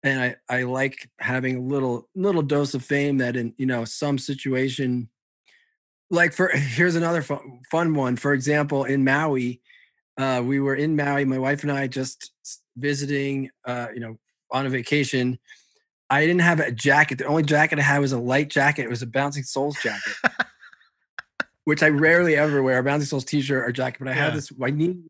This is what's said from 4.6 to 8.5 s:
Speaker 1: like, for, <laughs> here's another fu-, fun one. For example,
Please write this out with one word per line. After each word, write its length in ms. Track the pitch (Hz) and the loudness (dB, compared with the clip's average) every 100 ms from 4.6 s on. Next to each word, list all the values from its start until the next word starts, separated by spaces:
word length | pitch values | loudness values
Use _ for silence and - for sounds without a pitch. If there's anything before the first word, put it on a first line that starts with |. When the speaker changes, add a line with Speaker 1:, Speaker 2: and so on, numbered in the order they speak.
| 135 127 131 123 117 _ _ _ _ _ _ _ _ _ _ | 0 0 -2 -2 -4 _ _ _ _ _ _ _ _ _ _
Speaker 1:
like, 240 | 170 170 | 2 2
for, 160 | - 185 | 2 0
<laughs> 40 | |
here's 420 | 147 139 117 175 170 | 2 -2 2 2 2
another 260 | 170 170 | 0 0
fu-, 400 | 147 143 135 123 127 | -2 -8 -8 -20 -4
fun 220 | 160 170 | -2 0
one. 240 | 151 127 123 | 0 0 0
For 160 | 143 | 0
example, 500 | 139 127 | 0 2